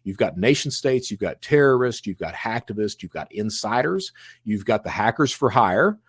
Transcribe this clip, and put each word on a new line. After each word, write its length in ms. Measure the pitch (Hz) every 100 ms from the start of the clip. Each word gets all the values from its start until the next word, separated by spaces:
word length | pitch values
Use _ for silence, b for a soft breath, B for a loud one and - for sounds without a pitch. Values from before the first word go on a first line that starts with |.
You've 140 | 98 95
got 180 | 113 87
nation 360 | 110 147 147
states, 400 | - 135 127 -
you've 80 | 104
got 220 | 95 -
terrorists, 680 | - 147 139 127 127 110 104
you've 100 | 90
got 160 | 82
hacktivists, 680 | - 113 117 - 104 104 -
you've 100 | 90
got 180 | 80 73
insiders, 800 | 101 107 - 107 120 147 190 190 B B B
you've 220 | - 104 -
got 180 | -
the 60 | -
hackers 420 | 104 107 - 139
for 200 | - 127
hire, 480 | 123 101 95 185 208